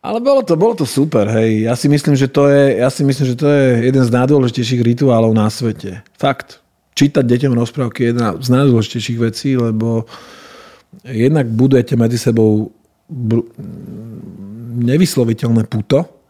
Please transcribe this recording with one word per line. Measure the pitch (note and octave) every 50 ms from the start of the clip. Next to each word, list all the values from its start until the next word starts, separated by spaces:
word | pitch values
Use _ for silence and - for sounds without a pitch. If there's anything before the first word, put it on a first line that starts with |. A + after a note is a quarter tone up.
Ale | - - G#3
bolo | A3+ A#3+ C#4 C#4 C4+
to, | A#3+ - E3+
bolo | D#3 F#3 A3+ A#3
to | F3 D3+ A#2+
super, | - C3+ C#3+ D#3+ - A#2 G2+ G#2
hej. | A2 A2+ A2+ A2+ A2 G#2+ A2 A#2
Ja | A#2+
si | B2 -
myslím, | D3 C#3+ D3 - D#3 C#3+
že | C3 C#3
to | B2+ - C#3+ C#3+ C#3+
je, | C#3+ C#3+ C#3 C#3 A#2+ F#2
ja | A#2+ C3+
si | C3 - D3
myslím, | C#3 C3+ C3+ C#3+ B2+
že | B2
to | A#2+ D3+
je | D3 D3 C#3+ C3+ C3 B2 A#2 A#2
jeden | B2+ C3 C3+
z | B2+ A#2
najdôležitejších | A2+ B2 B2+ C3 D3 C#3+ B2+ A#2+ A#2 B2+ A#2+ A2+ B2+ A#2+
rituálov | A#2+ A#2 A#2+ A#2+ C#3+ C3 A#2+ A2+ A2+ A2+ A2
na | A2 G#2 G#2+ -
svete. | - A#2+ A2+ G#2 E2 - G2 F#2 G#2+ - _ _
Fakt. | _ - C#3 C#3 - - _ - _ _ _ _ _ _ _ _
Čítať | - C#3+ C#3+ - D3+ C3
deťom | A#2+ A#2+ B2 C#3 C#3 B2
rozprávky | A#2 A#2+ A#2 - C#3+ C3 A#2 - - B2+
je | A#2
jedna | A#2 A#2+ A#2 G#2+ F#2 -
z | B2+ B2
najdôležitejších | B2+ B2+ C#3+ C#3 A#2+ A2+ G#2+ - - B2 A2 - A#2+ A#2
vecí, | A#2 A2+ G2+ - - C#3+ C3+
lebo | B2+ A#2 A2+ A2 A2 A2+ A#2 A2+ A#2 A#2+ - - - - - - - - - - - - - - _ _ _ - - _
jednak | B2+ - A2 A#2 C3+ D#3 D#3 C3
budujete | A#2 A2 A2 B2+ C3+ C3+ B2+ A#2+ - C#3+
medzi | A#2+ A#2 A2+ B2
sebou | A2+ - B2 A2+ A2+ A2 A2 G#2+ G#2+ G#2+ - _ _ _ _ _ _ _
br-, | _ D#3+ C3 A#2+ A2 A#2 A#2 - A#2 _ - - - - - - - - - A2+ A#2 A2 - - - - - G2 G2 G#2 A2+ A#2 A#2+ A#2 A#2+
nevysloviteľné | A#2+ A#2 C3 D#3 F#3 - - C#3+ A#2+ A2+ A#2 - - A#2+ A#2 A2+ G#2+ -
puto, | - A2 G#2+ _ C3+ C#3 F3 - _ _ _